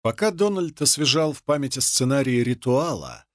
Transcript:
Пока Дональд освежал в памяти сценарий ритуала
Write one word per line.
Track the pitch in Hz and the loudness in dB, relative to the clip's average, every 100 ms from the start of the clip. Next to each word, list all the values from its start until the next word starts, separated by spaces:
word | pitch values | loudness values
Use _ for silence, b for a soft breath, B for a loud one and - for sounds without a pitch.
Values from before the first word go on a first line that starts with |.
Пока | 113 - 214 | -2 0 0
Дональд | 175 208 190 170 151 | 2 0 0 -4 -2
освежал | 143 - 147 143 156 | 0 2 2 2 0
в | 143 | -2
памяти | - 147 139 135 | -2 -2 0 -2
сценарий | - - 127 139 131 123 | -2 0 2 2 2 2
ритуала | 120 123 - 127 165 117 67 117 _ | 0 -2 0 2 0 -4 -8 -16 _